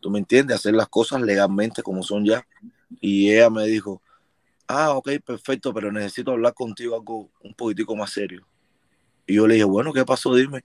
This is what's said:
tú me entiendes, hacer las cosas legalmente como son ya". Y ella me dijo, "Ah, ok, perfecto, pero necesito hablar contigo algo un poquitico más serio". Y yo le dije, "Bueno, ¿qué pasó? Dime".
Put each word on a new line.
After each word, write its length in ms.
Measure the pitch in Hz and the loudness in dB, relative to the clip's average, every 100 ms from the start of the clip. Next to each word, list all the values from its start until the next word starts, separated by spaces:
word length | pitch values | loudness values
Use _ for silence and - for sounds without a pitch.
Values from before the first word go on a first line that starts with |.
tú 80 | 98 | -4
me 80 | 104 | -4
entiendes, 380 | 98 123 139 110 | 2 2 2 -2
hacer 160 | 104 113 | 2 0
las 140 | 104 | 2
cosas 320 | - 113 135 | 0 0 -2
legalmente 640 | 117 98 98 98 110 113 | 0 2 2 0 -2 -4
como 200 | 113 95 | -8 -8
son 220 | 90 101 104 | -6 -2 0
ya". 200 | 117 - _ 110 _ _ - | 0 -2 _ -20 _ _ -8
Y 300 | 101 98 101 | -2 2 4
ella 180 | 110 117 | 6 6
me 160 | 110 107 | 4 -2
dijo, 340 | 110 104 95 _ _ _ _ _ _ - | -2 -4 -14 _ _ _ _ _ _ -6
"Ah, 240 | 135 156 | -2 0
ok, 180 | 135 139 143 - | 0 -4 -6 -6
perfecto, 480 | 117 - 135 135 | -12 -6 -4 -4
pero 180 | 110 104 | -6 -6
necesito 400 | 104 101 107 127 | -6 -6 -6 -4
hablar 220 | 123 120 | 0 0
contigo 420 | - 120 101 120 113 | -2 -10 -8 -8 -8
algo 340 | 107 113 101 _ | -8 -12 -12 _
un 100 | 101 - | -20 -6
poquitico 400 | 117 101 110 107 | -6 -4 -4 -6
más 160 | 101 | -6
serio". 340 | - 101 90 _ _ _ _ _ _ _ _ - | -6 -8 -10 _ _ _ _ _ _ _ _ 0
Y 80 | 104 | 4
yo 120 | 110 | 6
le 80 | 113 | 6
dije, 100 | 104 | 4
"Bueno, 280 | 98 143 | 2 0
¿qué 120 | 139 127 | -2 0
pasó? 300 | 135 139 127 | 0 2 2
Dime". 280 | 135 135 | 2 -4